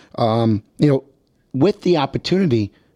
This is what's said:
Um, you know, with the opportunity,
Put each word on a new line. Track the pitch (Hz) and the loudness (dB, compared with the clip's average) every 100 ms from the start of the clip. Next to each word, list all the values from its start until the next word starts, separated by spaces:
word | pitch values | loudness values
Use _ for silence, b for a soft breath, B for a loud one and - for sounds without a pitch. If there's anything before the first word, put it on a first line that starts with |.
| B - | B -4
Um, | 117 113 113 104 - - | -2 0 0 -2 -6 -2
you | 151 | 0
know, | 135 - _ _ _ _ | 0 -4 _ _ _ _
with | 127 175 - | -2 0 0
the | 180 165 | 0 0
opportunity, | 135 - - 185 180 117 101 b b | 0 -6 -2 0 2 0 -2 b b